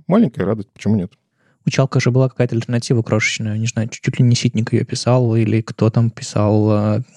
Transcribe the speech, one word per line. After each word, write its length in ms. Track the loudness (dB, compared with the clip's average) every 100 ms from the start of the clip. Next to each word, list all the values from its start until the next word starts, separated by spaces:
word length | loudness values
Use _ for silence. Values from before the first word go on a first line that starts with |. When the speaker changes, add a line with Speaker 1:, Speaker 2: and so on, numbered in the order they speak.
| 0
Speaker 1:
маленькая 380 | 2 2 0 -4
радость, 240 | -4 -8
почему 240 | -6 -2 0
нет? 160 | -2 _ _ _ _ _ -4
Speaker 2:
У 40 |
Чалка 300 | 0 0 2
же 120 | 2
была 180 | 2 0
какая-то 260 | 0 -2 -2
альтернатива 460 | -2 -4 0 -2
крошечная, 540 | 0 -2 -2 -4 -6 -4
не 100 | -4
знаю, 220 | -4 -6
чуть, 140 | -4
чуть 160 | -4 2
ли 60 | 2
не 100 | 4
Ситник 360 | 0 -2 -2
ее 140 | -2 -2
писал, 500 | -4 0 2 2 2
или 260 | 2 0
кто 280 | -2 0 0
там 200 | 2 0
писал, 640 | -2 -6 -2 2 2 2
а, 320 | 2 0 -2 -4